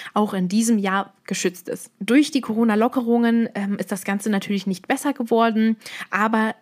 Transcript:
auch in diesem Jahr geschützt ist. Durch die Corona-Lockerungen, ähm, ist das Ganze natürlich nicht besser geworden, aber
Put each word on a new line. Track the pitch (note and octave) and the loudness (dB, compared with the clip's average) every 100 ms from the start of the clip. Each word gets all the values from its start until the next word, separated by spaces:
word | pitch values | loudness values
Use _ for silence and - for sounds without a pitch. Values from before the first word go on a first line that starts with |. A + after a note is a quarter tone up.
| - G#3 | -6 -2
auch | G#3 | 0
in | G3 F3+ | 0 0
diesem | G#3+ A3+ A3 | 0 2 2
Jahr | G3 F#3+ G3 _ - | 0 -2 -4 _ -8
geschützt | G3 F3+ F3 - | -4 -4 -4 -8
ist. | - - - | -10 -10 -10
Durch | G3 C4 D4 | 2 4 4
die | C#4 | 0
Corona-Lockerungen, | A#3 A3 A#3 G#3 A#3+ C4 A#3 A#3 A#3 A#3 A3+ | -2 0 2 4 2 0 2 2 4 2 0
ähm, | G3+ G3 G3+ | -2 -4 -4
ist | F#3+ | -4
das | G3 - | -6 -4
Ganze | G3 A3 | -4 0
natürlich | G3 G3 G3 F#3+ | -2 -2 -4 -4
nicht | F#3 - | -4 -2
besser | C4+ D4 | -2 -2
geworden, | C4+ A#3 A#3 A3+ A3 A3 A3 - - - | -4 0 2 2 2 0 0 -6 -16 -6
aber | G3 G#3+ A3 A3 - | -2 0 2 0 -4